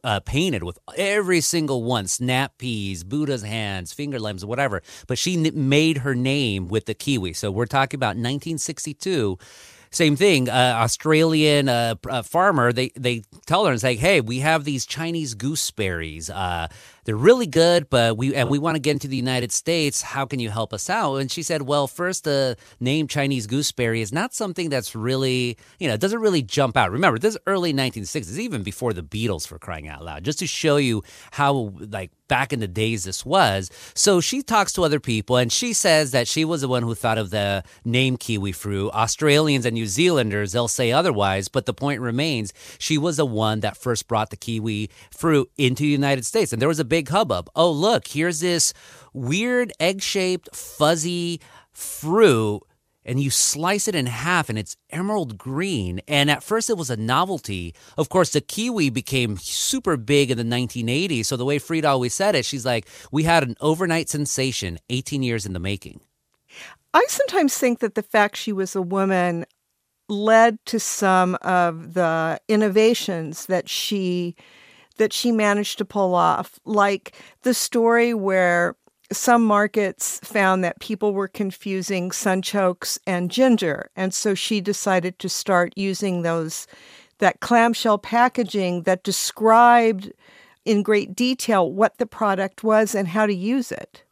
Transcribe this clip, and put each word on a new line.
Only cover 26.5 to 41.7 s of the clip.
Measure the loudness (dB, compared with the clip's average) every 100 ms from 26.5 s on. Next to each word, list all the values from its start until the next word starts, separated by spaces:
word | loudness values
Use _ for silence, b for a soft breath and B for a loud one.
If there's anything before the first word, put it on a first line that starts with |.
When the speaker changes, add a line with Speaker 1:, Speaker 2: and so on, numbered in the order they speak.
| 0 2 2
Speaker 1:
out." | 0
Remember, | 2 2 2
this | 0 -2
is | -2
early | 0 0
nineteen | 0 -2 -4 -8
sixties, | -8 -8 -8
even | -6 -6
before | -6 -4 -4
the | -4
Beatles, | -8 -4 -2 -4 -8
for | -14
crying | -12 -12 -12
out | -14 -14
loud, | -8
just | -6 -6
to | -6
show | -2 2 2
you | 2 0 B B B
how, | -2 0 2 -2 -8
like, | -12 -10 -10 _ _
back | -2 0
in | -4
the | -4
days | -2 -2 -2
this | -6 -10 -2
was. | 2 4 2 -4 B B
So | 0 2 4
she | 2 -4
talks | 0 0 0
to | 0 0
other | 0
people, | 0 -2 2 2
and | 2
she | 0 -2
says | 0 4 4 4
that | 0 0
she | -2 -2
was | -2
the | 0
one | 0
who | 0 -2
thought | 0 0
of | -2
the | -2 0 -2 -6 b
name | -2 2 2 0
kiwi | -4 -2 -2
fruit. | -6 -6 -4 -4
Australians | 0 -2 2 4 4 4 2 0
and |
New | -2 -4
Zealanders, | 0 2 2 0 -2 -2
they'll | -2 -2
say | 0 2
otherwise, | 2 2 2 0 0 -2
but | -4
the | -4